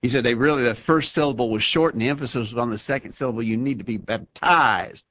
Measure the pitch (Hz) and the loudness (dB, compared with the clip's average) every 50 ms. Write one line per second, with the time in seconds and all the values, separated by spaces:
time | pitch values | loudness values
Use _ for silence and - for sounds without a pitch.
0 | - 127 120 139 117 120 120 117 127 151 151 139 120 120 110 - - - 160 160 | -2 0 0 2 2 2 2 2 2 2 2 4 2 0 0 -2 0 2 2 2
1 | 143 - - 170 151 143 135 113 123 113 110 107 107 - - 165 160 165 - 113 | 2 0 0 2 0 0 0 0 0 0 0 0 0 0 2 2 2 2 2 0
2 | 113 131 143 139 147 117 - 127 117 101 120 120 120 120 110 107 - - 139 135 | 0 0 0 -2 -4 -4 -4 -4 -4 -4 -2 -2 -2 -2 -2 -4 -2 -2 -2 -4
3 | - 92 - - 139 127 113 113 117 113 110 113 127 139 139 110 92 - 113 104 | -4 -10 -8 -6 -4 -4 -2 -2 -2 -2 0 0 0 -2 -4 -4 -4 -6 -6 -6
4 | - - 113 110 - _ _ - - 180 175 165 143 120 104 92 92 - - - | -4 -4 -6 -6 -6 _ _ -4 2 4 4 6 6 4 2 0 -2 -6 -12 -18
5 | _ _ | _ _